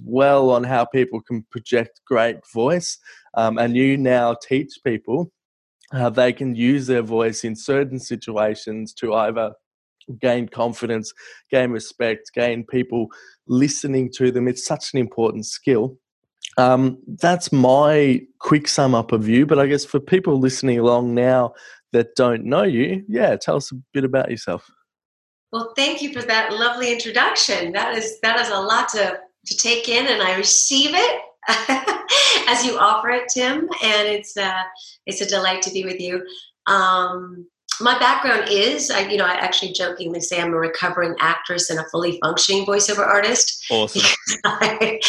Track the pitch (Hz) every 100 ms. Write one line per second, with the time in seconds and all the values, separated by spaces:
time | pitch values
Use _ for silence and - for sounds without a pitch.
0 | 117 123 139 139 131 120 123 127 120 131
1 | 123 113 - 117 110 120 - 120 113 _
2 | - 120 117 113 - 113 123 175 170 -
3 | - - _ - 113 113 120 120 135 139
4 | 131 127 120 117 - 135 135 - 131 110
5 | - 139 170 _ _ _ _ _ _ 131
6 | 120 113 123 127 131 117 120 143 127 123
7 | 113 113 113 107 117 110 - 139 139 127
8 | - 113 - 107 107 107 - 110 107 -
9 | 117 110 110 113 110 - _ _ _ _
10 | - 120 127 120 117 - 120 110 117 113
11 | 110 - - - - 131 123 113 - -
12 | 117 110 - - 120 117 113 131 123 120
13 | 110 - - _ - 127 147 147 143 131
14 | 123 - 127 123 123 120 - 151 - 139
15 | 120 - 113 113 107 - - 120 131 131
16 | _ _ _ _ - - 127 127 131 127
17 | - - 170 175 - 139 127 135 147 151
18 | 143 127 - - - 151 147 - 135 120
19 | 113 113 107 120 147 147 139 143 - 143
20 | 135 185 190 139 131 131 135 120 120 120
21 | 123 120 127 127 120 - - - _ 120
22 | 117 - 123 113 110 151 202 120 151 190
23 | 196 226 202 104 - 151 - 131 - 139
24 | 131 131 - 117 - 87 - _ _ _
25 | _ _ _ _ _ 226 226 - 285 320
26 | 285 247 233 220 214 214 240 240 247 233
27 | 226 220 - - - 190 170 190 233 226
28 | 220 - 226 233 226 196 202 226 - 214
29 | 190 180 - _ - - 233 233 233 240
30 | 269 214 185 190 202 - - 269 294 349
31 | 480 - - _ - 214 - 262 - -
32 | - 554 554 - - 247 254 220 208 285
33 | 233 247 247 254 254 302 339 - 220 214
34 | 208 208 - 208 196 185 185 - - -
35 | - 196 190 190 185 185 190 190 185 180
36 | 175 185 - - - _ - 196 185 185
37 | 180 180 180 180 175 _ - - 233 247
38 | 247 269 262 220 202 202 226 294 - 220
39 | 196 202 180 180 185 - 190 180 175 180
40 | 170 170 160 175 170 165 165 165 180 175
41 | 170 165 160 170 - 175 - 160 160 170
42 | 175 170 156 165 - 196 196 202 208 202
43 | 196 202 214 247 - - - - 107 -
44 | - - - - 202 - 220 - 226 220